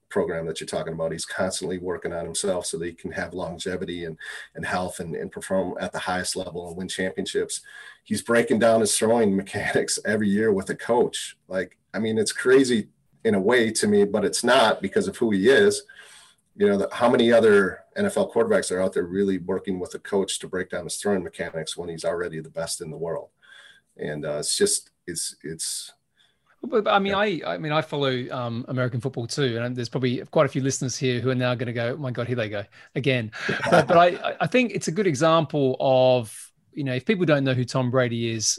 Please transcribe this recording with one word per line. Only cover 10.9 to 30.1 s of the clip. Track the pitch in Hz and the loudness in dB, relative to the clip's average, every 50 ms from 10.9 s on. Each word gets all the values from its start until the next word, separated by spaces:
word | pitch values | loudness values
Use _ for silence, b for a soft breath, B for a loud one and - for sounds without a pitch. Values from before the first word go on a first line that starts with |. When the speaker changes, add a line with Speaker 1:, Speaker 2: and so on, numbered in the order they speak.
| 117 120 - - - - - - - _ _ | 2 2 2 0 -2 -6 -10 -12 -14 _ _
Speaker 1:
Like, | - 92 95 90 - _ _ _ _ - | -6 -6 -4 -4 -6 _ _ _ _ -6
I | 98 | -4
mean, | 110 110 110 110 | -2 0 0 0
it's | 104 - | 0 -2
crazy | - - - 127 131 139 135 123 123 110 98 - _ _ _ _ _ _ - | -4 0 4 6 6 6 6 4 2 0 0 -4 _ _ _ _ _ _ 0
in | 113 104 | 0 2
a | 98 | 2
way | 92 104 - 95 113 113 | 4 4 4 4 2 2
to | 110 - - | 0 0 2
me, | 104 104 101 101 | 4 4 4 4
but | 95 101 107 98 | 4 2 0 0
it's | 90 - - | 0 -2 0
not, | - 120 123 127 - 117 113 - | 2 4 6 6 6 4 2 0
because | - 98 - 110 98 | -4 -2 -2 -2 -2
of | 98 - | -2 -2
who | - 123 113 | -2 0 2
he | 104 95 95 123 | 2 4 6 6
is. | 139 - 135 135 - - - B B B B B B B B B B B _ _ _ | 6 8 6 4 4 0 -6 B B B B B B B B B B B _ _ _
You | 98 101 101 | 0 2 2
know, | 101 98 | 4 2
the, | 95 - | 0 -2
how | - - 120 120 | 0 2 4 4
many | 131 123 117 117 | 6 6 6 6
other | 117 117 113 110 101 101 98 90 - - - _ _ | 6 8 8 8 8 6 6 2 -2 -6 -14 _ _
N | 101 104 | -2 -2
F | 98 - | 0 0
L | - 98 - | 0 -2 0
quarterbacks | - 117 113 104 104 95 87 - | 2 0 2 4 2 2 2 0
are | 92 92 | 0 0
out | 95 95 | 0 0
there | - 101 92 | 0 -2 -2
really | 85 90 98 101 98 95 90 | 0 0 0 2 2 0 -2
working | 85 90 90 87 - 101 92 90 | -2 -4 -4 -4 -4 -4 -4 -4
with | 90 87 - | -6 -8 -10
a | 92 | -12
coach | - - - 98 95 - - - | -6 -2 -2 0 0 -2 -4 -8
to | - | -8
break | 78 - 90 95 - | -6 -6 -6 -6 -6
down | - 87 85 | -8 -8 -8
his | 78 - - | -8 -10 -4
throwing | - 104 101 92 85 | -2 0 0 0 -2
mechanics | 82 - - 85 85 - 82 80 - - | -6 -8 -8 -8 -6 -6 -8 -8 -8 -8
when | 85 87 87 | -10 -10 -10
he's | 82 80 80 | -10 -6 -4
already | 82 80 85 87 85 80 80 | -4 -2 -2 -4 -6 -6 -8
the | 78 78 | -10 -10
best | 76 82 82 - - - | -8 -8 -6 -6 -8 -8
in | 85 78 | -10 -12
the | 76 | -10
world? | 78 82 82 80 - - - _ B B B B B B B B B B B _ | -8 -6 -6 -6 -6 -8 -12 _ B B B B B B B B B B B _
And, | - - 76 76 73 73 | -10 -8 -8 -6 -6 -6
uh, | 76 73 73 | -6 -6 -4
it's | 76 - - | -4 -4 2
just, | - - - - - - _ _ _ _ - | 2 2 2 2 -2 -4 _ _ _ _ -10
it's, | 82 80 - - - _ | -8 -8 -8 -8 -10 _
it's | - 73 80 80 - - - - - - - _ _ _ _ _ _ _ _ _ _ _ _ _ | -12 -12 -10 -8 -8 -8 -8 -8 -10 -14 -18 _ _ _ _ _ _ _ _ _ _ _ _ _
Speaker 2:
But, | - - - 220 202 | -8 -2 0 0 2
but | 220 | 4
I | 208 202 | 2 2
mean, | 196 196 | 2 2
Speaker 1:
Yeah. | 202 196 | 0 0
Speaker 2:
I, | 208 214 185 147 - - 85 | 0 0 -2 -4 -4 -6 -6
I | 175 | -4
mean, | 160 151 | -4 0
I | 151 156 | 0 0
follow, | 156 - 156 147 143 135 127 127 127 - | 0 -2 -2 -2 0 0 0 -2 -4 -6
um, | - 131 120 120 117 117 127 - | -6 -6 -6 -4 -6 -6 -6 -4
American | 131 127 127 127 127 120 | -2 -2 -2 -2 -2 -4
football | - 135 135 127 117 | -4 -4 -6 -6 -8
too, | 117 - 147 143 123 113 117 | -6 -2 -2 0 0 0 -2
and | 120 123 127 | -4 -4 -4
there's | 123 120 - | -6 -6 -4
probably | - 135 127 123 | -2 0 0 0